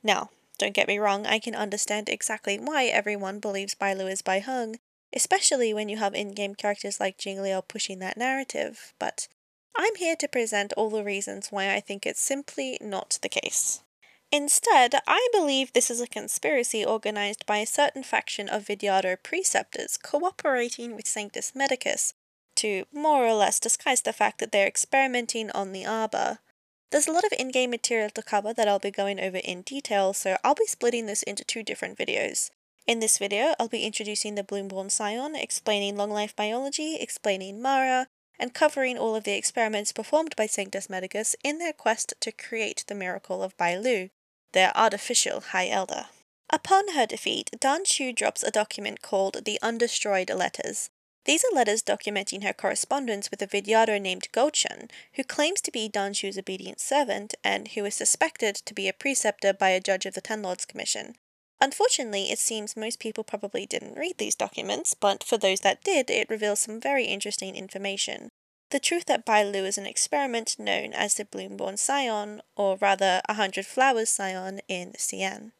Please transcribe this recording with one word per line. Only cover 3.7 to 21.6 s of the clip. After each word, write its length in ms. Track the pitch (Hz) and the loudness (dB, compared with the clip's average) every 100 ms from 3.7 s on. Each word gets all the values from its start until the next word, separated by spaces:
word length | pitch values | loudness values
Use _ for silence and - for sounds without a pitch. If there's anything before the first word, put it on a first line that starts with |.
| - | -2
Bai 180 | 196 | -2
Lu 140 | 190 190 | -2 -4
is 120 | 196 | -4
Bai 200 | - 190 | 0 0
Hung, 400 | 220 254 226 226 _ _ _ | 0 -4 -4 -8 _ _ _
especially 600 | - - 381 - 269 226 | -4 2 4 4 4 2
when 160 | 208 214 | 0 -2
you 80 | 214 | 0
have 160 | 202 | 0
in-game 400 | 208 202 202 202 | 0 -6 -4 -6
characters 440 | 202 208 208 208 - | -2 -2 -2 -6 -2
like 200 | 196 - | -4 -2
Jing 240 | 196 196 | -8 -4
Liao 180 | 196 190 | -2 -2
pushing 380 | - 214 - 185 | -4 -6 -6 -4
that 180 | 185 - | -8 -2
narrative, 800 | 254 269 262 - - 226 - _ | 0 0 -2 -4 -4 -6 -20 _
but 300 | - - - _ _ _ _ - | -4 -4 -10 _ _ _ _ 0
I'm 180 | 392 415 | 0 2
here 200 | 339 330 | -2 0
to 100 | 285 | -2
present 460 | 254 226 208 202 | 0 0 0 -2
all 160 | - 220 | -2 0
the 160 | 214 | 0
reasons 440 | 208 196 202 196 - | -2 -4 -4 -8 -6
why 220 | 202 196 | -2 0
I 60 | 202 | 0
think 260 | - 202 - | -2 -6 -4
it's 120 | - | -2
simply 600 | - 277 285 - 269 - | -2 -2 -4 -6 -6 -6
not 380 | 214 190 - - | -6 -6 -4 -4
the 80 | - | -2
case. 540 | - - - - - _ _ _ _ _ | -2 -2 -2 -2 -4 _ _ _ _ _
Instead, 640 | 294 285 - 466 330 247 277 - | 0 4 2 6 8 8 4 4
I 220 | 359 494 | 4 6
believe 440 | 440 302 269 262 | 4 4 2 4
this 160 | 247 233 | 2 2
is 100 | 240 | -2
a 60 | 240 | -4
conspiracy 760 | 214 208 - - 302 240 220 | -6 -6 -2 2 2 2 0
organized 600 | 196 220 208 208 202 214 | 0 0 0 -2 -2 -4
by 140 | - 208 | 0 0
a 80 | 220 | 2
certain 360 | - 285 269 | 4 4 2
faction 460 | 262 - - - 202 | -2 -2 0 -8 -4
of 160 | 214 | -4
Vidyadhara 580 | 202 208 202 190 190 185 | -4 -2 2 2 2 -2
preceptors 760 | - 339 381 - - - - - | -4 -2 2 0 -2 -8 -6 -8
cooperating 960 | - 294 349 - 311 254 240 - 240 214 | -2 -2 -2 -2 0 2 0 -4 -10 -8
with 100 | - | -4
Sanctus 460 | 220 202 - - | -4 -4 -6 -8
Medicus 600 | 262 | -2